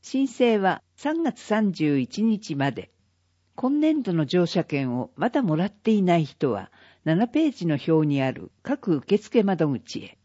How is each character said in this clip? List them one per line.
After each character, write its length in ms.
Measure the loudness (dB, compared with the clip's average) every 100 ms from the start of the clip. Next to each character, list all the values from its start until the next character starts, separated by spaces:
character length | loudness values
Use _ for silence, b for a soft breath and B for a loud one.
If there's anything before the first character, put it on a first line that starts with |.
申 260 | -4 -2 -2
請 300 | 2 2 4
は 260 | 0 -2 _
三 280 | _ -4 -2
月 160 | -2 -4
三 320 | -4 0 0
十 280 | 0 0 0
一 240 | -2 -2
日 320 | 0 0 -4
ま 160 | -2 -2
で。 200 | -4 -16 _ _ _ _ _ _
今 240 | -6 -2 2
年 220 | 2 0
度 120 | 0
の 120 | 0
乗 200 | 2 2
車 180 | 2 0
券 340 | -2 -4 -2 -4
を 140 | -6
ま 140 | -4 -2
だ 120 | 0
も 140 | 0
ら 100 | 0
っ 40 | -2
て 220 | _ 0
い 100 | 2
な 160 | 4 2
い 80 |
人 260 | 0 -2 -2
は、 200 | -2 -8 b b b
七 240 | 0 0 2
ペ 200 | 2 0
ー 40 |
ジ 160 | 0 -2
の 80 |
表 320 | -2 2 2 2
に 140 | 0
あ 100 | 0
る 200 | -4 -14 _
各 320 | -6 -4 -2
受 220 | -2 0 -2
付 260 | 0 0
窓 260 | 0 0 0
口 300 | -2 -8 -14
へ。 180 | -14 _